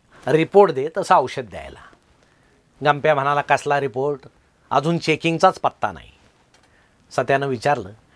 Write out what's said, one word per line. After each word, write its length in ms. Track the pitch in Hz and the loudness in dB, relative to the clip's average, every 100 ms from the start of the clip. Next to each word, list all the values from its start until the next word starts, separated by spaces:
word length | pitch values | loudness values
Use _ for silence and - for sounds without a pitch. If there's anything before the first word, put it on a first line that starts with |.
| _ - 127 | _ -10 -2
रिपोर्ट 440 | 151 160 196 190 | 0 4 4 4
दे 180 | 131 151 196 | 2 -6 -6
तसं 180 | 170 | 2
औषध 280 | 170 131 - | 2 2 -6
द्यायला." 360 | 107 85 69 67 - _ _ _ _ _ _ _ _ _ | -10 -14 -16 -20 -20 _ _ _ _ _ _ _ _ _
गंप्या 300 | 143 147 156 | 0 2 2
म्हणाला, 260 | 143 139 143 | 2 0 -2
"कसला 400 | - 143 147 143 | 0 0 0 -2
रिपोर्ट, 400 | 139 127 143 139 - _ _ _ _ | -2 -4 -4 -6 -14 _ _ _ _
अजून 280 | 143 156 170 | -2 0 -2
चेकिंगचाच 640 | 160 151 165 165 190 - | -2 -2 -2 2 2 2
पत्ता 320 | 135 - 107 | -6 -2 -4
नाही." 180 | 87 - _ _ _ _ _ _ _ _ _ _ | -4 -14 _ _ _ _ _ _ _ _ _ _
सत्यानं 360 | - 127 139 139 | -4 0 -2 -2
विचारलं, 440 | 120 143 135 92 110 _ | -2 -2 -2 -6 -18 _